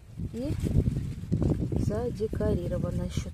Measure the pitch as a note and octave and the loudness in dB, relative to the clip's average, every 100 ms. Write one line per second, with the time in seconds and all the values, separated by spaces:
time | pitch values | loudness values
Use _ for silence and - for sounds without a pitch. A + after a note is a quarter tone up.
0 | - - - A3+ C#4 D#4 - - - - | -12 -8 -6 -4 -4 0 2 4 4 0
1 | - - - - - - - - - G#3 | -4 -6 -2 2 2 2 0 2 2 2
2 | A#3+ F#3 A3 - G#3 F3 F3 - F3 F3 | 0 0 -2 0 2 2 0 -2 0 -2
3 | F3+ - F#3+ | -2 -2 -4